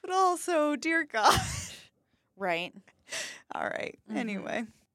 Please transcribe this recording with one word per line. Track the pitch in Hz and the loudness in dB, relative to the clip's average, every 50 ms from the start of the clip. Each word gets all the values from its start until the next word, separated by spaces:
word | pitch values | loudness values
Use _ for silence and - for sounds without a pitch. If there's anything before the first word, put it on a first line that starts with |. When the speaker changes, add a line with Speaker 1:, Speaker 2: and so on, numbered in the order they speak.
Speaker 1:
But | - 359 | -6 0
also, | 370 381 381 370 359 330 - - 359 311 302 302 294 247 | 2 4 4 4 4 2 -2 0 2 2 2 2 0 0
dear | - 311 330 330 320 | 0 0 0 0 0
God. | 294 - 226 208 - - - - - - - - - - - - - _ _ _ _ _ _ _ _ _ - | 0 -2 6 6 8 6 6 4 -2 -6 -8 -8 -12 -14 -18 -20 -20 _ _ _ _ _ _ _ _ _ -6
Speaker 2:
Right. | 196 185 170 165 175 175 - 202 _ - _ _ _ - - - - - - - - _ - | -2 -2 0 -2 -2 -6 -10 -16 _ -20 _ _ _ -12 -10 -10 -10 -10 -14 -16 -18 _ -8
Speaker 1:
All | - - | -4 -4
right. | - - - - - - - _ - | -4 -4 -4 -6 -8 -10 -14 _ -8
Speaker 2:
Mm-hmm. | 220 - | -6 -6
Speaker 1:
Anyway. | 247 220 202 190 - - - 226 233 220 - _ _ _ _ | -4 -4 -6 -6 -6 -6 -6 -6 -6 -8 -14 _ _ _ _